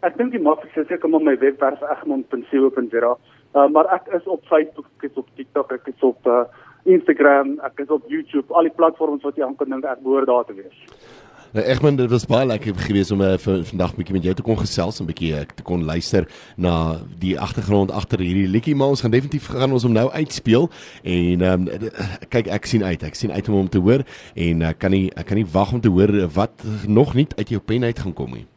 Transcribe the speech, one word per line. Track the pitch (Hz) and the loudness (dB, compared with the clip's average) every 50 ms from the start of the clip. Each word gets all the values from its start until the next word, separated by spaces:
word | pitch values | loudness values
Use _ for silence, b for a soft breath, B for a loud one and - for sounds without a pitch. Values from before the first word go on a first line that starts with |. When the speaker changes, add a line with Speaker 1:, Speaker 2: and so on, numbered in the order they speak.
| - | -2
Speaker 1:
Ek | 175 - - | -2 0 0
dink | 233 254 | -2 -2
die | 254 233 | -2 0
maklikste | 165 147 233 - - - - 160 | 2 2 2 2 -2 -10 -6 -6
is | 151 - | -4 -4
seker | 180 175 - 165 | -6 -4 -2 0
maar | 160 156 | 0 2
my | 156 151 135 120 | 2 2 2 4
webwerf | 131 139 139 135 143 131 135 - | 2 0 2 2 0 -2 -2 -2
egmond | - 147 151 - - 151 143 135 127 _ | -6 -6 -6 -6 -4 -6 -4 -4 -4 _
punt | - 123 113 - | -8 -8 -8 -2
co | - 139 131 135 | 0 2 2 2
punt | 135 135 120 117 | 2 0 -6 -2
za. | 107 117 117 117 123 - b b b b b b _ | -2 0 0 0 -2 -2 b b b b b b _
Uh, | 143 139 139 | 4 4 6
maar | 151 156 160 180 185 | 6 4 4 4 2
ek | 185 - - 196 | -2 -2 -4 -4
is | 175 170 190 | -4 -4 -4
op | 185 156 _ | -6 -6 _
Facebook, | _ 175 156 151 151 - - 139 _ _ _ - | _ 2 2 2 2 -6 -18 -20 _ _ _ -12
ek | 143 | -10
is | 135 135 | -8 -8
op | 127 _ _ | -12 _ _
TikTok, | - 135 135 _ 151 139 - | -18 -18 _ _ -6 -4 -4
ek | 131 120 _ - | -6 -10 _ -12
is | 127 _ - | -8 _ 0
op, | 135 117 _ _ 123 | 0 0 _ _ 2
uh, | 120 123 120 - b b b b b b b | 2 2 2 0 b b b b b b b
Instagram, | - 185 180 - - 147 135 143 147 139 139 135 135 139 151 139 | 4 4 4 6 2 2 4 6 6 6 6 4 0 -4 -6 -8
ek | 135 _ - | -12 _ -8
is | 143 135 | -4 -2
op | 156 147 - - | -2 -4 -2 -4
YouTube. | 143 160 151 _ - 147 135 _ - | -8 -8 -8 _ -4 -4 -4 _ 2
Al | 170 165 | 2 2
die | 165 160 | 2 2
platforms | - 165 160 160 - 160 156 147 143 139 | 2 2 2 2 0 -2 -2 -2 -4 -6
wat | 143 135 | -6 -4
jy | - 147 | -4 -4
aan | 131 139 | -4 -4
kan | 139 147 135 | -6 -6 -6
dink, | 135 131 131 | -6 -6 -6
ek | 139 131 - 135 | -8 -8 -8 -2
behoort | 131 135 139 139 131 | 0 0 0 2 2
daar | 123 123 117 | 2 0 0
te | - 107 | -2 -8
wees. | 95 98 95 _ _ - - B B B B B B B B B B B B B | -18 -18 -20 _ _ -20 -20 B B B B B B B B B B B B B
Speaker 2:
Nou, | 107 107 | -2 0
Egmond, | - 131 123 147 151 143 135 | 0 0 2 2 2 2 2
dit | 127 117 | 2 2
was | 120 120 104 - | 2 0 2 2
baie | 120 113 135 | 2 2 2
lekker | 131 117 107 107 110 98 | 2 -2 -2 -4 -6 -4
geweest | 90 92 95 107 101 98 - | -4 -2 0 2 2 2 2
om, | 104 98 | 2 2
eh, | 98 95 92 90 | 2 2 2 0
vir | - - 95 92 85 | 0 0 -2 -2 -2
vandag | - - 87 90 87 - | -4 -4 -2 -2 -2 -2
'n | - | -6
bietjie | 92 - 95 | -8 -2 -2
met | 95 82 | -2 0
jou | 90 92 | 0 -2
te | - 113 | -2 0
kon | 117 113 95 | -2 -2 0
gesels | - 104 - - 87 90 110 - | 0 -4 -2 -2 -4 -4 -4 -6
en | 98 | -8
'n | 82 82 | -8 -6
bietjie, | - 82 80 78 | -4 -4 -4 -4
eh, | 73 71 - - | -4 -6 -10 -12
te | - - | -18 -8
kon | - 90 90 82 | -4 -4 -2 -2
luister | 78 78 85 80 - - 101 82 - B B B B B B | -2 -2 -4 -4 0 0 0 0 0 B B B B B B
na | 90 90 85 82 80 80 80 80 - - - 85 | 0 0 2 2 0 -2 -2 -6 -8 -14 -12 -6
die | 90 92 92 73 | -4 -4 -2 -2
agtergrond | - 95 - - 107 87 104 101 98 95 | -4 -6 -6 -6 -2 0 2 2 2 2
agter | - 104 - - - 101 | -2 -6 -6 -4 -4 -4
hierdie | 92 87 90 98 98 92 | -2 -2 0 0 0 2
liedjie, | 92 110 117 165 151 | 0 0 0 0 0
maar | 139 135 139 | 0 2 0
ons | 139 - | 0 0
gaan | - 117 | 0 2
definitief | 110 123 135 143 - 147 - - | 2 2 0 0 -6 -6 -6 -6
gaan | - 131 131 135 | -4 -2 0 0
ons | 135 123 117 | 0 2 2
hom | 123 117 | 2 2
nou | 110 117 135 | 2 2 0
uitspeel | - 156 156 143 - - - - 110 120 170 170 B B B B B B B | 0 -2 -6 -4 -6 -8 0 2 4 4 4 2 B B B B B B B
en, | - 90 87 87 87 90 87 | -4 -2 0 2 2 2 2
ehm, | 90 92 92 90 92 | 2 2 2 2 0
d-, | 87 - - 107 110 - - 95 101 90 - - - | -2 -6 -8 -8 -10 -8 -8 -8 -8 -8 -10 -14 -4
kyk, | - 123 110 98 | -4 -4 -2 -2
ek | 87 104 - | -4 -6 -4
sien | - - 113 101 | 0 0 0 0
uit, | 92 87 80 - | 0 -4 -4 -6
ek | 78 - | -10 -10
sien | - - 110 | -6 -8 -6
uit | 73 92 95 - | -4 -4 -4 0
om | 107 | 0
hom | 98 95 92 | 0 0 2
te | - 98 | 2 2
hoor | 90 98 120 135 135 B B B B B B | 4 4 4 2 2 B B B B B B
en | - 85 85 85 80 | -4 -2 0 0 0
ek | 82 80 80 - | 0 -2 -2 -2
kan | - 95 | 0 0
nie, | 95 98 95 92 - | 2 2 0 0 -4
ek | - 82 | -8 -8
kan | - 98 104 | -4 -2 -2
nie | 113 90 78 | -2 0 2
wag | 95 98 95 123 | 0 0 2 0
om | 123 | 0
te | 110 117 | 2 2
hoor | 92 90 98 104 101 101 95 85 73 | 4 6 4 4 4 2 0 0 0
wat | 92 101 117 - _ - 113 107 107 101 104 | 0 -2 -2 -2 _ -10 -8 -8 -8 -2 2
nog | 107 107 135 143 - | 4 4 4 4 2
nie | 123 147 151 - - | 0 0 0 -2 -8
uit | 107 - | -6 -4
jou | 117 101 | -4 -6
pen | - - 110 120 123 | -4 -2 -2 0 0
uit | 117 120 - | -2 -4 -4
gaan | - 98 78 | -6 -8 -8
kom | - 69 60 | -8 -10 -10
nie. | 64 58 58 - _ | -10 -14 -16 -18 _